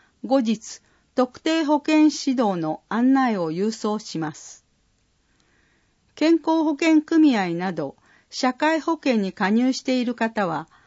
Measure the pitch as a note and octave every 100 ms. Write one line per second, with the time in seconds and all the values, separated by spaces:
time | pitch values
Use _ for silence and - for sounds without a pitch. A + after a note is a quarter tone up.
0 | _ _ G#3 C4+ A3+ G#3+ - - _ _
1 | _ - B3+ - D#4+ D#4+ D4 D4+ D4+ D#4
2 | D4+ D4 - B3+ A3 F3+ D#3+ D#3 _ A3
3 | B3+ C4+ C4 G3+ E3 E3 G#3+ A3 G#3+ G#3
4 | - D#3+ D#3 - - - _ _ _ _
5 | _ _ _ _ _ _ _ _ _ _
6 | _ - D4+ E4 D#4+ D#4+ D#4 C#4+ E4 D#4
7 | D4+ E4 D4+ A3+ F#3 E3+ F#3 E3+ C#3+ -
8 | _ _ _ - B3+ B3+ D4+ D#4+ E4 D#4
9 | C#4+ A3+ F#3+ - F#3+ A3+ B3+ B3+ - B3+
10 | A#3+ A#3+ A3+ A3 F#3 D3+ E3 _